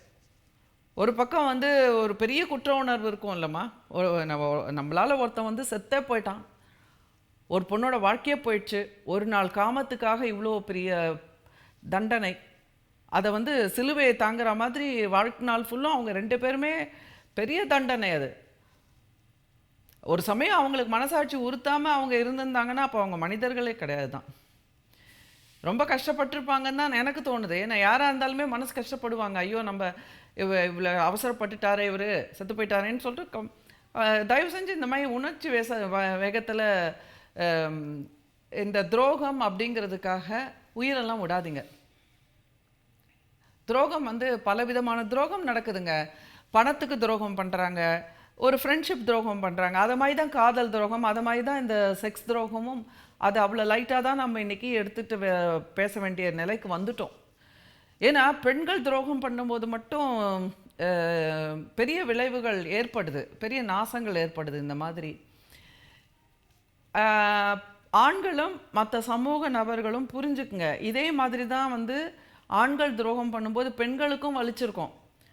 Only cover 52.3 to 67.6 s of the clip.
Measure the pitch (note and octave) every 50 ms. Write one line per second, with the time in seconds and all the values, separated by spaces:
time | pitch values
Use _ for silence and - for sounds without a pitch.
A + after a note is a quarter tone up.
52.3 | A#3 A#3 A3+ G#3+ A3 A3 A3+ B3 C4 A#3+ A3 - - - - - _ - - G3+
53.3 | G3+ A3 G3+ G3+ G#3+ A3+ G#3+ G#3+ G#3+ A#3 B3 A#3 C4 B3+ B3 C4 C4+ C#4 C4 A#3+
54.3 | A3+ A3 G#3 G3+ G3+ G3 A#3+ B3 A#3+ A3 G3+ G#3 - A3+ A3 A3+ A3 G3 G3 F#3+
55.3 | F#3 F3 F3 F3 E3 D#3+ D#3+ - - G3 G3 G3+ G3+ G#3+ G3 F#3+ F#3 F3 F3+ F3
56.3 | E3 E3 E3 F#3 A3 A3 - F#3 F3 E3+ G3 A3 A#3 - F#3 - - - _ _
57.3 | _ _ _ _ _ - - - - _ _ _ _ - - B3+ D4 C#4+ C4 C#4
58.3 | C#4+ C#4+ - B3+ C4 D4 E4 E4 F#4+ F#4 A#3+ C4+ C4 C4+ C4+ C#4 D4 C4 C4+ B3+
59.3 | A#3+ A#3+ B3 A#3+ A#3 A#3 A3+ A3+ A3+ A3+ A3+ - D4+ D4 D4 C4 A#3+ A3 G#3 G3+
60.3 | F#3+ F#3+ F#3 F#3+ F#3 - - - _ - E3 F3+ F3+ E3+ E3 E3 E3+ E3 D#3+ D#3
61.3 | D#3 D#3 D#3 D#3 D#3 D#3 D#3 - - - A#3 B3 D#4+ F4+ F#4 A#3+ A3+ A#3+ B3+ C4
62.3 | A#3+ B3 A3+ A#3 G#3 F#3+ E3+ D#3 F#3+ A3 A#3+ A#3 - A3+ F3 D#3 C#3 C#3+ - -
63.3 | - - A3 A3 C4 C4+ A#3+ G3+ F#3 G3 A3 A3 - A#3+ A#3 G#3+ F#3 E3 E3 E3
64.3 | E3 E3 D#3 D3+ C#3+ D3 C#3+ C#3+ C#3+ D3 D#3 E3 E3 E3+ D#3 D#3 - - _ _
65.3 | _ _ _ _ - - - - - - - - - - _ _ _ _ _ _
66.3 | _ _ _ _ _ _ _ _ _ _ _ _ - G#3+ G#3+ A3 G#3+ G#3+ G#3 G#3
67.3 | G#3 G#3 G3+ G3+ G3+ G3